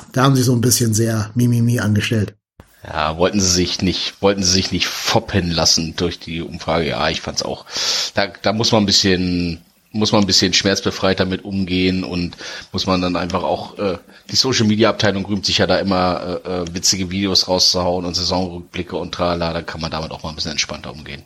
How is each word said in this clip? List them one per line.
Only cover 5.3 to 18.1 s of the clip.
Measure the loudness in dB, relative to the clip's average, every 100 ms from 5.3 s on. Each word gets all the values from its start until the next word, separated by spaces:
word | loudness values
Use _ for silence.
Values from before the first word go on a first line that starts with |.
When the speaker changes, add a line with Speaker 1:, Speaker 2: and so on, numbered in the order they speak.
| 0 0
Speaker 2:
lassen | 0 2 2 -2 -2
durch | -4 -4
die | -10 -8
Umfrage. | -8 -8 -2 0 0
Ja, | 0 -2
ich | -2
fand's | -6 -6
auch. | -6 -8 -8 -6 -4 -4 -2
Da, | -2 -4
da | -2 -2
muss | 0 2
man | 2
ein | 4
bisschen, | 4 4 2 2 0 -2 -4 _ _ _
muss | -2 2
man | 2
ein | 4
bisschen | 2 2
schmerzbefreit | 2 2 0 -2 0 0 2
damit | 0 -2
umgehen | -4 -4 0 2 2 0 -2
und | -4 -4 -8 -14 -14 -8
muss | -4 0
man | 0
dann | 0 -2
einfach | -2 -2
auch, | 0 -2 -4 -4
äh, | -4 -4 -10 -20 -4
die | 0
Social | 2 2 2
Media | 4 4
Abteilung | 4 0 0 -2
rühmt | -2 0
sich | 2
ja | 2
da | 2
immer, | 2 2 2 0 -4 -6 -4
äh, |
äh, | -6 -6
witzige | -2 -2 0 -2
Videos | -2 0 0 2
rauszuhauen | 2 2 2 0 -2
und | -2